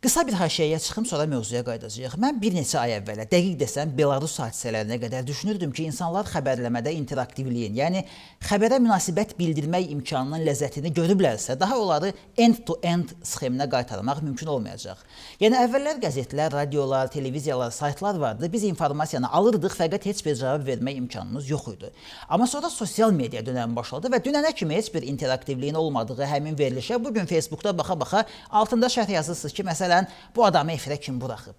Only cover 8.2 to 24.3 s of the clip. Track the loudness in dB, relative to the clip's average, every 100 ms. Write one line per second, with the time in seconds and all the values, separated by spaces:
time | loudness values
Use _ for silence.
8.2 | -20 -12 -2 2 4 6 6 4 2 0
9.2 | -2 0 0 0 0 0 0 -4 -2 -2
10.2 | -2 0 0 0 -2 -4 -2 0 4 4
11.2 | 4 2 -4 -2 0 2 2 2 0 -4
12.2 | -6 4 6 6 0 -2 0 0 -2 -8
13.2 | -10 -4 -2 -2 0 0 -2 -4 -2 -2
14.2 | -4 -4 -2 -2 -4 -8 -12 -14 -18 -20
15.2 | -20 2 4 6 4 2 0 -2 -2 -2
16.2 | -4 0 0 0 0 0 2 2 0 -2
17.2 | -4 -4 -2 -2 -2 -2 -4 -2 -2 0
18.2 | 0 -2 -2 0 0 0 0 0 -2 0
19.2 | 2 4 6 4 0 0 0 0 -2 -2
20.2 | -2 0 0 0 0 -2 -2 -4 -6 -8
21.2 | -6 -6 -4 -4 -4 -12 -14 -16 -20 -18
22.2 | -2 2 2 0 -4 -4 -6 4 4 4
23.2 | 2 -4 -4 -2 -2 -2 -4 -6 0 0
24.2 | 2